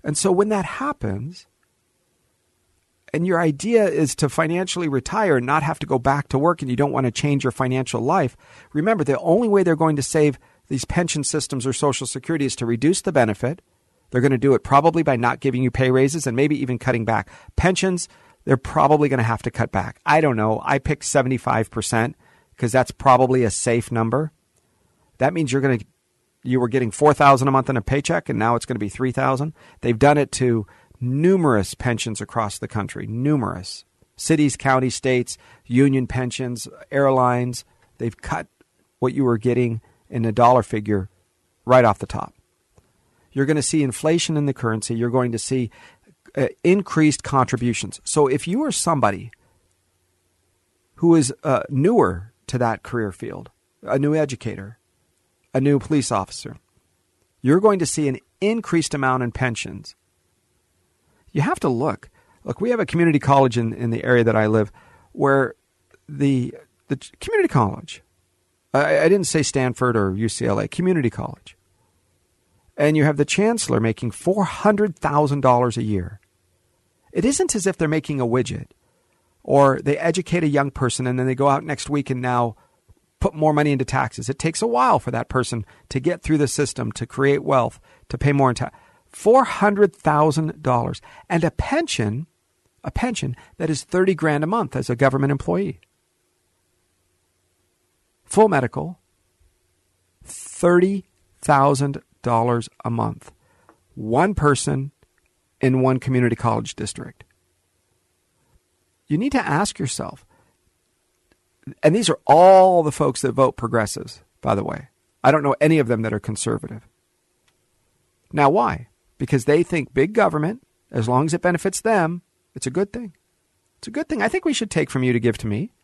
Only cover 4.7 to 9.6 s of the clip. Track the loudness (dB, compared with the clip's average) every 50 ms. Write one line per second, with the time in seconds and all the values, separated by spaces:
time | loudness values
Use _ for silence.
4.7 | -4 -4 -4 -2 -2 -2 -4 -2 -2 0 2 2 2 2 2 0 0 0 0 -2
5.7 | -4 -6 -4 -2 -2 0 0 0 0 0 -2 _ -2 2 2 2 0 0 -4 -4
6.7 | 0 0 0 0 0 -2 -2 -2 -2 -2 0 0 0 0 -2 -4 -2 -2 -2 -2
7.7 | -2 -2 -4 -4 -6 -4 -2 0 0 0 0 -2 -4 _ _ _ -20 -20 -20 _
8.7 | -4 -2 0 0 0 0 2 0 0 0 2 2 2 2 2 2 2 2